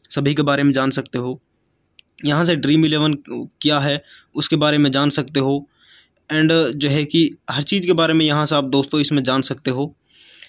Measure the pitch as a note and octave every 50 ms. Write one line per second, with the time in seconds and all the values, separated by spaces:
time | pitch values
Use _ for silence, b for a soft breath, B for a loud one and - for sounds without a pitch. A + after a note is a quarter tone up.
0 | b _ - - C#3 C#3 D3+ D3 D3+ C#3+ C#3 C#3 C#3+ C#3+ C3+ C3+ C3 C3+ C3 C3+
1 | C3+ - - B2+ B2 B2+ C3 - _ _ _ _ _ _ _ _ _ _ _ -
2 | _ _ _ _ - D3+ D3 D3+ E3+ E3+ E3+ D3 C3+ C3+ D3+ D#3+ D#3+ D#3 D3+ D3+
3 | D3+ D#3 D3+ C#3+ - - A#2 A#2+ A#2+ - - _ - D3+ D3+ C#3+ C#3 D3 C#3+ C#3+
4 | b b b b b b - D3 D3+ - E3 D3+ D3+ D3+ D3 D3 D3 C#3 C3 C#3
5 | C#3+ D3 C#3+ - C#3 A#2 D#3 C#3 C3+ C3+ C#3 C#3+ C#3+ b b b b b b b
6 | b b b _ _ - D3+ D#3 D#3 D#3 E3 E3 D#3+ B2+ C3 C#3+ C#3+ C#3+ C#3 D3+
7 | D3 C#3+ - E3 D#3+ - - - _ - B2 C3 D3 - G3+ G3 F3 F3 F3+ E3
8 | E3 D#3+ D#3+ D#3+ D#3+ D3+ D3 D3+ D3+ C#3+ D#3 C#3+ C#3 C3 C3 C#3 C3+ - - D3+
9 | C#3+ C#3+ D3+ C#3+ C3 B2 B2+ C3+ C3 - C#3 - - C#3 B2+ B2+ C#3+ D#3+ - _
10 | B B B B B B B B B